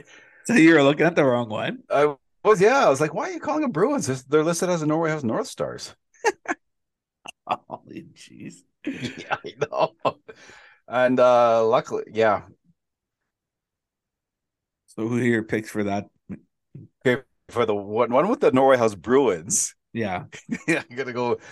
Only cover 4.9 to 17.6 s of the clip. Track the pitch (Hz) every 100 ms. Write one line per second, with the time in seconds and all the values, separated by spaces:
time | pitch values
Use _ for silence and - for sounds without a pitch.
4.9 | 156 165 156 123 135 233 - 67 - -
5.9 | - _ _ 453 - - - _ _ _
6.9 | _ _ _ - - - 104 - - -
7.9 | 73 - - - - - - _ _ -
8.9 | 269 117 - - - - 120 147 - -
9.9 | _ 135 - - - - - - _ -
10.9 | 120 127 127 123 123 120 113 113 127 -
11.9 | 113 - 107 110 98 - _ _ _ _
12.9 | _ _ _ _ _ _ _ _ _ _
13.9 | _ _ _ _ _ _ _ _ _ _
14.9 | - 110 120 120 117 110 113 110 107 101
15.9 | 101 101 _ - 92 _ _ _ - -
16.9 | _ 131 120 - _ - 117